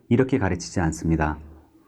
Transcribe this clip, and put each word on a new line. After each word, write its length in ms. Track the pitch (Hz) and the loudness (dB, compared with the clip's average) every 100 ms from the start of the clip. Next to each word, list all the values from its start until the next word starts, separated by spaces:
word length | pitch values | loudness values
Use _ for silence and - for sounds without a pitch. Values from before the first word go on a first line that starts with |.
| - | 2
이렇게 280 | 120 131 131 | 2 4 2
가르치지 420 | 95 85 - 101 | 0 -2 -4 -2
않습니다. 580 | 80 - 82 80 78 76 - - _ _ | -2 0 0 0 0 -4 -12 -20 _ _